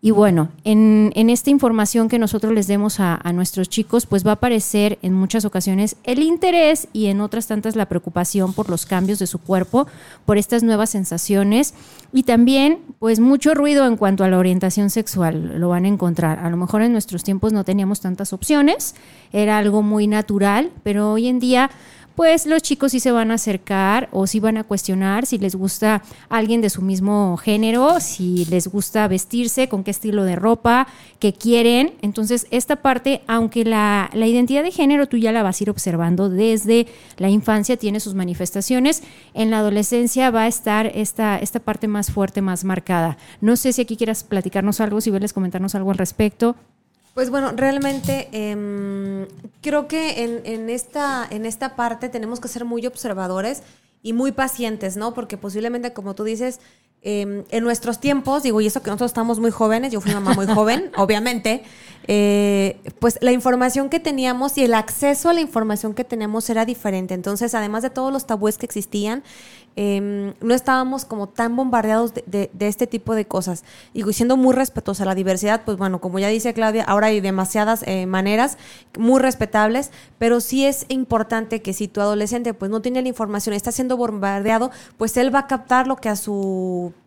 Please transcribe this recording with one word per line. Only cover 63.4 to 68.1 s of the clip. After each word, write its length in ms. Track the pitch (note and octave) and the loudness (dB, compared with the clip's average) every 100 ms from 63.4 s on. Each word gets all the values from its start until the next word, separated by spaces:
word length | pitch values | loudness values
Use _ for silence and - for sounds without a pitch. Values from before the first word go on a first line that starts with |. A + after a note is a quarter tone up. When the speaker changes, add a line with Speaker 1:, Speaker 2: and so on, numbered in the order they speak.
| B3 B3 B3+ B3+ C#4 | 2 2 2 0 -2
Speaker 2:
que 120 | E4 | -2
teníamos 580 | D#4+ C4+ B3+ B3 C#4 C#4 | -2 -2 -2 -2 -4 0
y 60 | |
el 100 | B3 | 2
acceso 560 | A3+ A3 - C#4+ C#4+ E4+ | 2 0 -2 0 2 2
a 40 | |
la 60 | E4+ | 2
información 540 | D#4 A#3 A3 G#3 A3 | 0 -2 -2 -2 -4
que 100 | G#3 | -6
tenemos 460 | B3 A#3 G#3 G#3+ A3+ | -6 -6 -4 -4 -2
era 140 | A3+ | -2
diferente. 500 | A3+ A#3+ G#3+ F#3+ F#3 | -2 -2 -4 -4 -4
Entonces, 400 | F#3 F3+ G3+ A#3 | -6 -6 -4 -4
además 280 | A#3 G#3 A3 | -4 -4 -4
de 80 | B3 | -4
todos 220 | B3+ C4 | -4 -4